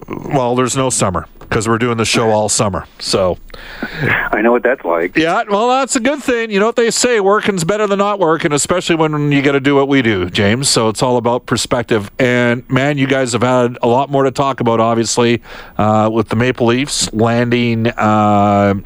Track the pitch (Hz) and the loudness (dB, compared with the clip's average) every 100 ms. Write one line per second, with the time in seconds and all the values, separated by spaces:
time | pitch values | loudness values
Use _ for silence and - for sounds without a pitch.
0 | - - - 143 120 123 127 135 131 - | -12 -10 -4 -2 0 0 0 0 -2 0
1 | 110 87 - - - 120 110 113 123 113 | -2 -2 -8 -14 -6 -4 0 0 0 0
2 | 110 127 113 107 107 - 110 90 - - | 0 0 2 2 0 0 -2 -4 -8 -12
3 | - 104 92 85 - - - - - - | -4 0 0 -2 -8 -18 -18 -12 -12 -6
4 | 135 - - 110 113 120 120 - 85 85 | -2 -2 -2 0 2 2 0 -2 -2 -2
5 | 87 - 160 190 220 202 240 262 269 269 | -2 -2 -2 -2 -2 0 2 0 0 -2
6 | 233 294 - 240 226 196 214 233 226 - | -2 -2 -2 -2 -2 0 0 0 0 0
7 | 247 233 196 208 208 196 160 208 214 196 | 0 2 2 2 0 -2 -2 0 0 0
8 | 202 202 170 160 170 147 - - - 165 | 0 2 2 2 0 0 0 -2 0 0
9 | 156 151 147 139 139 139 135 139 139 139 | 0 0 0 2 2 2 2 2 4 2
10 | 117 101 90 - 101 117 139 - 110 107 | 2 0 -2 0 0 0 0 0 0 0
11 | 131 123 113 - - 120 - 127 120 110 | 0 0 0 -2 -2 -4 -2 -4 -2 -2
12 | 101 - 127 123 120 120 - 131 139 147 | -2 -2 0 2 2 0 -2 0 0 0
13 | 135 135 131 113 120 127 120 123 123 120 | 0 0 0 0 2 2 0 0 0 0
14 | 139 139 135 120 139 131 120 113 113 117 | 2 0 0 0 -2 0 0 2 2 0
15 | 110 - 120 117 - - - - 107 107 | 0 0 2 0 -4 -20 -12 -2 0 2
16 | 107 113 107 113 127 127 117 123 147 - | 2 0 -2 0 0 0 2 2 -2 -4
17 | - 110 117 117 120 120 120 113 113 - | -4 0 0 2 0 0 0 0 -2 0
18 | 107 107 104 104 104 101 101 101 | 2 2 4 4 4 4 2 0